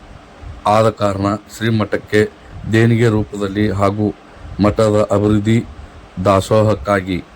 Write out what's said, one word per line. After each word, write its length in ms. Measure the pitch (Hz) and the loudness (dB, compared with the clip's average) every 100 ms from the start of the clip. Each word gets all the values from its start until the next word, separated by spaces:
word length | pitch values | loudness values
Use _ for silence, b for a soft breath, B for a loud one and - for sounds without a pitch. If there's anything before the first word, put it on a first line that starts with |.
| - - - - - - - | -20 -20 -20 -20 -18 -6 0
ಆದ 220 | 107 110 | 2 2
ಕಾರಣ 460 | 107 104 98 98 104 - - | 0 -2 -2 -2 -4 -8 -6
ಶ್ರೀಮಠಕ್ಕೆ 720 | 110 110 101 95 - 107 107 - - - - | -2 0 -2 -4 -2 0 0 -4 -20 -14 -2
ದೇಣಿಗೆ 360 | 110 117 117 120 | 2 4 4 2
ರೂಪದಲ್ಲಿ 640 | 107 101 101 101 98 104 | 2 -2 -6 -4 -2 -2
ಹಾಗೂ 420 | 98 101 104 104 - - - - - | 0 0 0 -2 -4 -12 -20 -12 -2
ಮಠದ 440 | 202 147 110 104 107 | 0 2 2 2 0
ಅಭಿವೃದ್ಧಿ 540 | 101 104 107 104 113 - - - - - - 98 | 0 2 2 2 0 -2 -12 -20 -20 -16 -4 0
ದಾಸೋಹಕ್ಕಾಗಿ 920 | 95 - 110 107 101 - 101 95 90 - | 0 2 2 2 0 -2 -2 -2 -6 -8